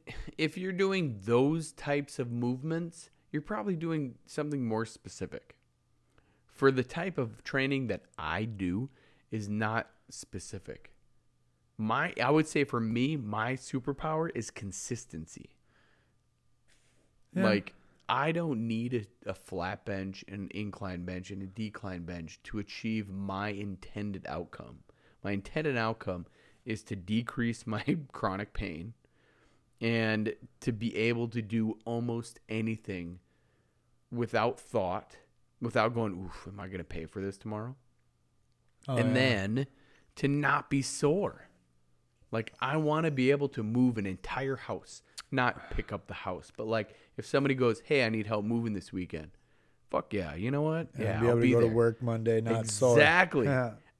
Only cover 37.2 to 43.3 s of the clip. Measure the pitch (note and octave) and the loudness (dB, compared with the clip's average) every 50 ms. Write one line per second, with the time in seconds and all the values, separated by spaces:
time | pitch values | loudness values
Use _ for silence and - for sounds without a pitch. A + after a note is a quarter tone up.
37.2 | F#2+ G2 F#2+ - - A2 G#2+ G#2+ A2 B2 C3 - _ _ _ _ _ _ _ _ | -4 -6 -6 -6 -8 -6 -6 -6 -6 -8 -10 -14 _ _ _ _ _ _ _ _
38.2 | _ _ _ _ _ _ _ _ _ _ _ _ - C#3+ C3 A#2+ A#2+ B2 B2 B2+ | _ _ _ _ _ _ _ _ _ _ _ _ -6 0 2 2 4 4 4 6
39.2 | C3 C3 A#2 G2 F#2+ G2+ A2+ C3 C#3 - _ _ _ _ _ _ _ _ _ - | 6 4 4 2 2 0 0 0 0 -2 _ _ _ _ _ _ _ _ _ -2
40.2 | - C#3 C#3+ D3 C#3+ C#3 C#3+ C#3+ - - C#3+ C#3 C3 - - - D3+ C#3+ D#3+ G3+ | 0 2 2 2 4 4 2 2 0 0 0 0 0 -2 -2 2 2 4 4 2
41.2 | F#3+ - - - - - _ _ _ _ _ _ _ _ _ _ _ _ _ _ | 0 -2 -4 -8 -14 -20 _ _ _ _ _ _ _ _ _ _ _ _ _ _
42.2 | _ _ A2 A2+ A2 - - - - C3 D3 D#3 D#3 D3+ D3+ D#3 E3 D#3+ C#3+ C3+ | _ _ -4 -2 -2 -4 -6 -4 -2 0 0 2 2 4 4 4 2 2 2 4
43.2 | B2+ C3 | 6 6